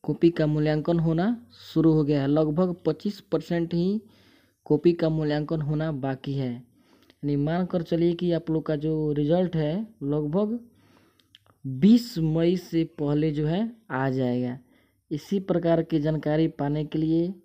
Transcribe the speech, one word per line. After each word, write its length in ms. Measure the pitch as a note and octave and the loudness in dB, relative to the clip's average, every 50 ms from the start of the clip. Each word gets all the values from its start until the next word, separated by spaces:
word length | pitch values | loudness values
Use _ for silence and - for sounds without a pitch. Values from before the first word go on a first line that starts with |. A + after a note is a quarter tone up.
| - | -4
कॉपी 260 | - D3 - - E3+ | -6 -2 4 4 2
का 160 | E3+ - D#3 | 4 4 0
मूल्यांकन 540 | D3+ D3+ D3+ D3+ D#3 D3+ D#3 D3+ F3 E3+ E3+ | 0 0 0 0 0 0 0 0 0 0 2
होना 460 | D#3+ E3 D#3+ E3 F3+ A3 A#3+ A3+ - - - - - - - | 2 2 0 0 0 0 -2 -4 -8 -20 -20 -20 -20 -4 0
शुरू 200 | D#3+ D#3+ E3 D#3 | 4 4 4 4
हो 100 | D#3 D3 | 4 2
गया 180 | C#3 D3+ C#3+ | 2 2 2
है। 60 | C3+ | 2
लगभग 480 | C#3 D3 D#3 D#3+ D3+ D3+ E3+ F#3 F3+ E3+ F3 _ | 2 2 2 2 2 2 0 0 0 -2 -2 _
पच्चीस 340 | D#3+ D#3 - - G#3 G3+ - | -4 -4 -2 -6 -8 -8 -8
परसेंट 540 | - _ - D#3+ D#3+ - E3+ E3+ E3 E3 E3+ | -8 _ -4 -4 -2 -2 -2 -2 -2 -2 0
ही 280 | E3+ F3 F#3+ G#3 A3 - - _ _ _ _ _ _ _ _ _ _ _ | 0 0 0 -2 -2 -6 -10 _ _ _ _ _ _ _ _ _ _ _
कॉपी 280 | - D3+ D3 - F3 E3+ | 0 0 4 4 2 4
का 160 | E3+ E3+ D#3+ | 4 0 0
मूल्यांकन 520 | D#3+ D#3 D#3 D3+ D3 D3+ D3+ D3 E3 D#3+ | 0 0 0 0 0 -2 -2 -2 -4 -4
होना 300 | D3 C#3+ D3+ D3+ D#3 D#3+ | -2 -2 -2 -2 -2 -4
बाकी 420 | D3+ C3 C3+ C3+ C3 B2+ - C#3 C#3 | -4 -4 -4 -4 -6 -6 -6 -6 -4
है। 200 | C#3 C3+ B2 A#2+ | -4 -4 -4 -6
यानी 840 | B2 - _ _ _ _ _ _ _ _ _ _ _ - C#3+ C#3+ | -8 -12 _ _ _ _ _ _ _ _ _ _ _ -4 -2 0
मान 300 | C#3+ C#3+ D3+ E3 F3 F#3 | 0 0 0 0 -2 -2
कर 160 | F3 - F3+ | -2 -2 -4
चलिए 320 | E3 - F3 E3 E3+ F3 F3 | -2 -2 0 2 2 2 0
कि 180 | E3+ F3+ F3 | 0 0 0
आप 180 | E3+ D#3+ E3 - | 0 -2 -2 -2
लोग 160 | D#3 D#3+ D3+ | -2 -2 -2
का 100 | - D#3 | -2 -4
जो 360 | C#3+ D3 D#3 D#3 D#3 D#3 D3+ | -2 -2 -2 -2 0 0 -2
रिजल्ट 440 | D3 D3 D3 C#3+ E3 F3+ F#3 E3+ F3 | 0 0 2 2 2 2 2 0 0
है 320 | D#3+ D3+ D3 D#3+ G3+ A3+ G#3+ - _ C#3 | -2 0 0 -2 -4 -6 -8 -12 _ -4
लगभग 560 | C#3 D3 D3+ D3+ D3 D3+ G3 G#3+ G#3 A#3 A#3+ A#3 - _ _ _ _ _ _ _ _ _ _ _ _ _ - _ _ _ _ - | -2 -2 -2 -2 -2 0 0 0 -2 -4 -8 -10 -16 _ _ _ _ _ _ _ _ _ _ _ _ _ -20 _ _ _ _ -10
बीस 500 | C3+ C3 C3 C3+ G3+ A#3 A#3+ A#3+ - - | -8 -2 4 6 6 6 6 4 -2 -4
मई 400 | E3+ D#3+ D#3 D#3 E3 E3 F3 F#3 | -2 0 0 2 2 2 2 2
से 260 | F3+ - - E3 E3 D#3+ | 0 -4 -2 -2 -2 -2
पहले 480 | D#3 _ - D3 C#3+ D3 D3+ D3+ D#3+ | -2 _ -4 -2 0 0 2 0 0
जो 160 | D3 D3+ D3+ | 0 -2 -2
है 240 | D3+ E3 F#3+ A3+ A3+ A#3+ _ _ - | 0 0 -2 -2 -4 -6 _ _ -8
आ 180 | C3 C3 C3+ C3+ | -4 -2 -2 0
जाएगा। 500 | B2+ C3 C3 B2 B2 B2 B2 B2 B2 C3+ _ _ _ _ _ _ _ _ _ _ | 0 0 0 0 0 0 -2 -4 -6 -10 _ _ _ _ _ _ _ _ _ _
इसी 280 | D#3+ D3 - - G3 G3 | -8 -8 -4 -4 -4 -4
प्रकार 440 | F#3+ - F3+ F3 D#3+ E3 E3 E3 D#3+ | 0 0 -2 0 2 2 2 2 0
की 160 | E3 E3 D#3 | 0 -2 0
जानकारी 480 | C#3+ D#3 D#3 D#3 - D3 D3+ D#3 D#3+ | 0 0 -2 -2 -2 0 2 2 0
पाने 380 | D#3+ - - C#3+ C#3+ D3 D3+ D3+ | 0 0 -2 -2 -2 -2 -2 -4
के 140 | D3 - D#3 | -4 -4 -2
लिए 340 | D#3 D#3 D#3+ E3 E3+ F3+ G3 - _ | 0 0 0 0 0 -2 -6 -10 _